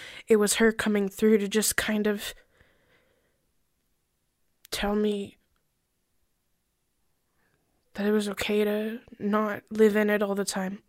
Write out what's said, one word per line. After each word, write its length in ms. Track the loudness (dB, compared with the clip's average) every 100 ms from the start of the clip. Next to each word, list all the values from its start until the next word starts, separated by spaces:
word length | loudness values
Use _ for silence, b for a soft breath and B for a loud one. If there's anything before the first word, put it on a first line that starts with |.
| B B B
it 100 | 4
was 180 | 4
her 180 | 4 2
coming 360 | 2 0 0 -2
through 300 | 2 4 4
to 80 | 2
just 300 | -2 0 -2
kind 320 | -2 -2 -2
of 260 | -2 -8 -14 _ _ _ _ _ _ _ _ _ _ _ _ _ _ _ _ _ _ _ _ _ _ -14
tell 240 | -8 -4 -2
me 420 | -2 -4 -10 -18 _ _ _ _ _ _ _ _ _ _ _ _ _ _ _ _ _ _ _ _ _ _ _ _ _
that 120 | -4 0
it 40 |
was 180 | 0 0
okay 340 | -4 -2 0
to 340 | 0 -2 -6 -10 -16 -8
not 420 | -2 0 -2 -6 -4
live 240 | 4 4
in 160 | 4 2
it 100 | 0
all 140 | 0
the 100 | -2
time. 380 | -4 -4 -6 -8